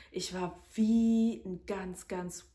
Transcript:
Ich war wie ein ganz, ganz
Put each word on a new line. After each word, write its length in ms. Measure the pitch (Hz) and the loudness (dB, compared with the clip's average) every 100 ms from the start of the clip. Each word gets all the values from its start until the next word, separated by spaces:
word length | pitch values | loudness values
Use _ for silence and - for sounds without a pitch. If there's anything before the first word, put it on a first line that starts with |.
| - | -12
Ich 240 | 185 - | -8 -6
war 240 | 185 180 - - | -4 -6 -8 -12
wie 680 | - 220 226 226 226 226 226 | 0 4 6 6 4 4 0
ein 200 | 190 180 - | -6 -10 -6
ganz, 420 | 202 190 175 - | -6 -6 -10 -8
ganz 420 | 185 180 - - | -6 -6 -10 -16